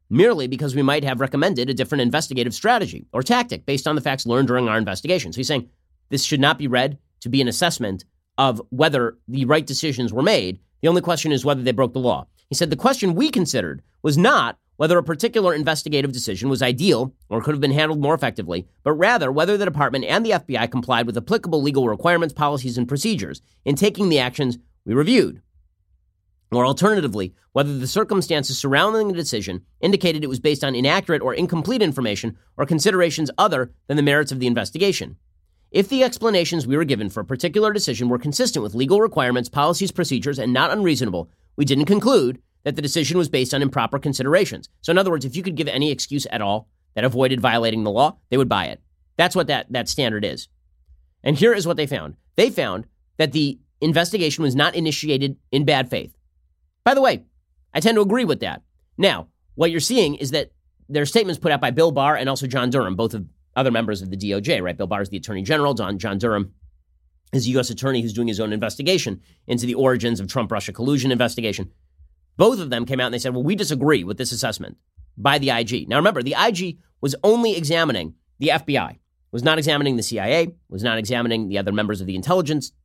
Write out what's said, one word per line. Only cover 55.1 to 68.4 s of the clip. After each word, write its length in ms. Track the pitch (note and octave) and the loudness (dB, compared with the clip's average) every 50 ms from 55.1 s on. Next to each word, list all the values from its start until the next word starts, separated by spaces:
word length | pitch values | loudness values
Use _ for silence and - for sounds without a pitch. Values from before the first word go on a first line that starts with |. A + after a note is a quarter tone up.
| D3 C3+ C3+ C#3 C3+ - _ _ | 0 0 0 -2 -4 -6 _ _
in 140 | - C#3 D3+ | -2 0 2
bad 240 | C#3+ D3+ C3+ C3 B2 | 2 2 2 0 -2
faith. 260 | - G#2 - - - _ _ _ _ _ _ _ _ _ _ _ _ _ _ | -4 -8 -8 -10 -16 _ _ _ _ _ _ _ _ _ _ _ _ _ _
By 80 | A#3+ C#4 | 2 4
the 80 | C4+ | 4
way, 240 | C4+ B3+ D#3+ G2+ - _ _ _ _ _ _ _ _ _ - | 4 2 2 0 -6 _ _ _ _ _ _ _ _ _ -6
I 80 | D3+ | 0
tend 140 | D3+ A3+ A3+ | 2 2 4
to 60 | G#3+ | 4
agree 240 | G#3 G3 G3+ B3 B3 | 2 2 2 0 2
with 140 | F#3 C#3 G2+ | 0 -2 -2
that. 240 | - F#2 D2+ - - _ _ _ _ _ _ - | -4 -8 -8 -10 -14 _ _ _ _ _ _ 0
Now, 300 | G#3 G3 C#3+ F2 D#2+ - _ _ _ _ _ | 2 2 2 0 -6 -14 _ _ _ _ _
what 160 | - D#3 E3+ | 0 0 0
you're 80 | E3 E3 | 0 0
seeing 360 | - - A#3+ C4 G3 D3+ C#3+ | -2 2 2 4 4 2 0
is 160 | - C#3+ C3 | -4 -6 -4
that 200 | C3 D#3 C3+ - _ _ _ _ _ _ _ _ | -4 -4 -4 -6 _ _ _ _ _ _ _ _
there 140 | C#3 D3 | -2 -2
are 60 | D3 C#3 | -2 2
statements 320 | - A3+ A3+ F3+ E3+ C#3+ | 2 2 2 2 -2 -2
put 120 | - F3 | 0 0
out 80 | D3 C#3 | 0 2
by 120 | - C3 | 0 -2
Bill 200 | B2 C#3+ E3 E3+ | 2 4 2 4
Barr 240 | D3 C#3+ C3+ C#3+ D3+ | 4 2 2 2 2
and 140 | A#2+ B2+ C3+ | 0 0 -2
also 180 | C3+ C3 C#3+ C3 | -2 -4 -4 -4
John 220 | B2 C#3 A#2+ B2 | -2 -2 -2 0
Durham, 260 | A#2+ C#3 A#2 F#2 F#2+ | 0 0 0 0 -2
both 180 | F2+ A2+ A2+ A2 | -2 -2 -2 -2
of 120 | A2 F#2+ D2+ _ _ _ _ _ | -6 -10 -12 _ _ _ _ _
other 160 | B2 C3 C3 | 0 0 2
members 300 | A#2+ A2+ A#2 G#2+ G#2+ G2 | 2 0 0 -2 -4 -4
of 80 | F#2+ F#2+ | -6 -8
the 80 | F#2 G2 | -8 -6
D 160 | F#2+ G#2 G2 | -4 -2 -2
O 60 | G2 | -2
J, 180 | G2+ D3+ E3 A2 | 0 -2 -2 -2
right? 180 | F2+ F2+ F2 - | -2 -4 -4 -6
Bill 80 | G2+ | -4
Barr 160 | F2+ G2+ G2 | -4 -4 -4
is 80 | G2+ F#2+ | -4 -6
the 80 | - F#2+ | -6 -10
Attorney 240 | - - G#2+ F#2 | -10 -8 -8 -6
General. 320 | F#2+ F#2+ D#3 D3+ D3 C#3+ C3+ | -2 0 0 2 2 0 0
Don, 240 | G#2+ G#2+ F#2 G2+ F#2+ | -2 -2 -4 -4 -4
John 200 | F#2 G#2+ G2+ G2+ | -4 -4 -4 -2
Durham 360 | G2+ A#2 A2 G#2 G2+ F#2+ - _ - - _ _ _ _ _ _ _ _ _ _ _ _ | 0 0 0 0 -2 -4 -8 _ -20 -20 _ _ _ _ _ _ _ _ _ _ _ _
is 160 | - C3+ A2+ A#2+ | -2 -2 0 2
a 40 | |
U 80 | B2+ C3 | 0 0
S 100 | B2 - | 0 0
attorney 320 | A#2+ F#2+ B2 C3+ C3+ B2 | -4 -4 -4 -2 -2 -2
who's 120 | A#2 A#2 G#2 | -2 -4 -4
doing 140 | A2+ A#2+ A#2 | -4 -4 -4
his 120 | G#2+ | -2
own 120 | F#2+ | -4